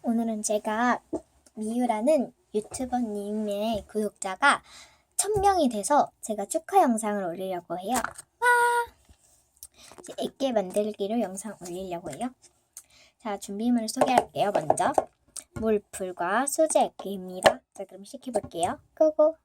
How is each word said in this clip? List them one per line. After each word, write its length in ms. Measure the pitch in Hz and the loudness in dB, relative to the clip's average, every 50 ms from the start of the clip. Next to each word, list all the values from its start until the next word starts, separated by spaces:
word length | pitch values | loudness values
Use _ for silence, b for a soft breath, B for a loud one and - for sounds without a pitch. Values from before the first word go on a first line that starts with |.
| - | -2
오늘은 400 | 269 233 233 233 226 226 214 214 | 0 0 0 0 -2 -4 -4 -4
제가 580 | - 214 214 - 220 214 220 240 247 233 - _ _ - - - _ _ _ _ - _ | -2 -2 -2 -2 -2 -2 0 0 0 0 -2 _ _ -10 -10 -10 _ _ _ _ -20 _
미유라는 800 | - 214 214 226 240 247 240 220 214 220 277 320 294 220 - - _ _ _ - | -8 -6 -4 -2 0 0 0 0 0 2 4 4 4 2 -2 -6 _ _ _ -4
유튜버님의 1300 | 214 208 - - - 262 254 247 247 247 220 208 208 202 202 208 214 214 208 202 202 208 220 233 202 185 | -4 -4 -4 -8 -8 -6 -4 -2 -2 -2 -2 -4 -6 -6 -6 -4 -4 -4 -4 -4 -2 -2 -4 -4 -6 -8
구독자가 760 | _ - 214 214 202 - _ - 196 185 - - 285 254 - B B B B B B B B B B _ | _ -4 -2 -2 -2 -4 _ -8 -8 -4 2 4 4 4 4 B B B B B B B B B B _
천 240 | - - 403 427 403 | -4 -2 0 0 2
명이 300 | 381 403 392 359 311 247 | 4 4 4 4 2 2
돼서 400 | 233 208 196 - 294 285 - - _ _ | 0 -2 0 2 4 4 4 2 _ _
제가 240 | - - 220 208 202 | -8 -8 -6 -6 -6
축하 380 | - - 320 - - 359 392 349 | -4 -4 -6 -4 2 4 6 6
영상을 420 | 269 233 214 220 208 208 208 190 | 6 4 0 0 -4 -4 -2 -4
올리려고 540 | 175 165 190 190 190 190 175 - _ 170 180 | -6 -6 -6 -6 -6 -6 -8 -6 _ -10 -8
해요. 160 | 185 196 247 | -4 -2 -2
와! 540 | 247 220 - - - - _ _ _ 466 494 480 480 480 480 480 480 480 466 _ _ _ _ - _ _ _ _ _ _ _ _ _ - - B B B B B B | -2 -2 -4 -10 -12 -20 _ _ _ 2 4 4 4 4 2 2 0 -2 -4 _ _ _ _ -20 _ _ _ _ _ _ _ _ _ -20 -20 B B B B B B
이제 120 | - - - - | -18 -16 -8 -6
액계 340 | 247 214 - _ 269 269 240 | -6 -6 -4 _ -2 0 0
만들기로 680 | 214 190 185 190 208 208 214 214 - 202 196 220 240 | 0 -2 0 -2 -2 -2 -2 -4 -6 -4 -2 0 -2
영상 360 | 220 185 190 196 - 220 202 - 175 | -2 -2 -6 -10 -12 -12 -14 -14 -12
올리려고 480 | 180 175 180 190 185 175 170 175 165 | -10 -8 -8 -8 -8 -8 -10 -10 -12
해요. 180 | 139 135 226 254 254 _ _ - _ _ _ _ _ - b b b b b b b _ | -8 -8 -8 -8 -8 _ _ -20 _ _ _ _ _ -20 b b b b b b b _
자, 200 | _ 233 202 196 | _ -8 -8 -8
준비물을 500 | - - 202 202 226 240 247 240 220 220 | -8 -10 -8 -4 0 2 2 2 0 -2
소개할게요. 640 | - 262 254 254 254 240 - - _ - 175 202 202 | 2 2 4 6 6 4 4 4 _ -2 0 0 0
먼저 400 | - 160 - - - 180 226 302 - - - _ _ _ _ _ - - _ _ | -2 0 0 0 2 2 2 2 0 -2 -2 _ _ _ _ _ -20 -20 _ _
물풀과 920 | - 220 220 214 208 - _ - - 196 185 180 - 175 175 196 226 269 | -4 0 0 0 0 -2 _ -10 -10 -8 -8 -6 -4 -4 -2 0 0 -2
수제 340 | 285 - - 320 311 - 294 | -2 2 2 2 4 4 2
액계입니다. 800 | 254 139 _ _ - 190 202 190 185 185 185 185 - - 247 254 _ _ _ | 2 2 _ _ -10 -10 -8 -8 -10 -10 -10 4 4 4 4 4 _ _ _
자, 120 | - 294 | -14 -14
그럼 180 | - 285 - 196 | -14 -14 -20 -20
시켜볼게요. 720 | - - 254 - 254 240 214 - - - 175 165 190 277 302 _ _ _ | -18 -18 -14 -12 -4 -4 -4 -4 -2 -4 -4 -2 -2 -4 -6 _ _ _
끄고. 460 | - 311 311 302 - 302 311 311 _ _ | 2 2 2 6 6 4 4 4 _ _